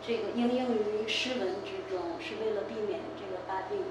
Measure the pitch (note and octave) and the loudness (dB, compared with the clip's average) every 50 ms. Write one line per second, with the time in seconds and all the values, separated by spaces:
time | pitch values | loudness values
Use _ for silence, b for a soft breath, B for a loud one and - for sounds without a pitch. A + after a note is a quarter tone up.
0 | - - A#3 - G3+ - - A#3+ A#3+ A#3+ B3 B3+ B3+ A#3+ A3+ G#3+ G#3 G#3 G#3+ G#3+ | 0 0 0 0 0 0 2 4 4 4 4 4 4 4 4 4 4 2 2 0
1 | A3 - A#3+ - - B3+ B3+ G#3+ G3 F3+ - - - - - G3 - - F#3+ F3 | 0 0 0 0 2 0 0 2 0 0 0 -2 -4 -6 -6 -6 -4 -2 -2 -2
2 | E3+ E3+ E3+ - - - G#3+ G#3 A3 A3 G#3 G3 G3+ G#3+ A3+ A3+ G#3+ G3+ F3+ E3 | -2 -2 -4 -4 -4 -6 -4 0 0 2 2 2 0 -2 -2 -2 0 0 0 -2
3 | D#3 D3+ - - G4+ F#3+ - - - - B3+ - - - - G4 F4+ - | -4 -6 -8 -8 -6 -6 -6 -6 -4 -2 -2 -2 -2 -2 -2 -2 -2 -2